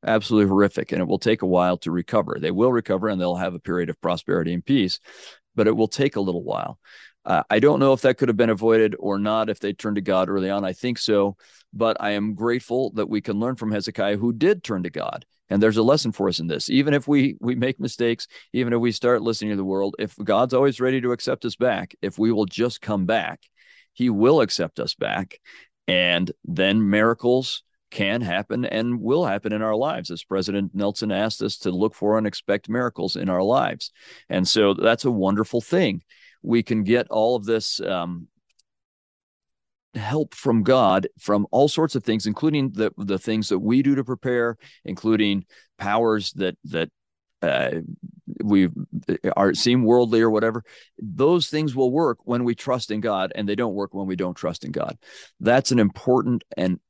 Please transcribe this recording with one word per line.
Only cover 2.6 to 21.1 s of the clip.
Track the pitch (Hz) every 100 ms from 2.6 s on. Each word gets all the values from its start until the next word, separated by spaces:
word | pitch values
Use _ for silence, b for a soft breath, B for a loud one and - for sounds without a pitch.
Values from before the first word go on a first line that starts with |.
| 123
recover | 120 113 95 107
and | 98
they'll | 90 87 90
have |
a | 87 -
period | 90 85
of | 85
prosperity | - 87 - 90 82
and | 87
peace, | - 139 139 - B B B B _
but | - 107
it | 110
will | 110
take | - 139 -
a |
little | 98 87
while. | - - - - B B B B
Uh, | - 87 -
I | 107
don't | 139 143
know | 135
if | 131
that | 131 127
could | 127
have | 107
been | 117 104
avoided | 113 113 107 101
or | 101 98
not | 104 110 110
if | 101
they | 101
turned | 98 110 101
to |
God | 95 92 92
early | 98 95
on. | 98
I | 95
think | 92 123 117
so, | - 104 101 98 b b b
but | 104 113 -
I | 104
am | 104 104
grateful | 98 117 123 - 123 131
that | 107 101
we | 107
can | 107 101
learn | 117 131
from | 110
Hezekiah, | 107 101 101 101 104
who | 117
did | 117 175 208
turn | - 98
to | 87
God. | - - - - _ _
And | 98
there's | 110 107
a |
lesson | 113 151 117
for | - 98
us | 87
in | 82
this. | 76 -
Even | 131 143
if | 143 127
we, | 143 135 -
we | 117
make | 127 123 135
mistakes, | 120 - 120 117 - B B
even | 120 120
if | 120
we | 117
start | 107 123 120
listening | 113 110 107
to | 104
the | 95
world, | 95 98 -
if | 104 -
God's | 104 104 123
always | 127 139 123
ready | 127 131
to | 123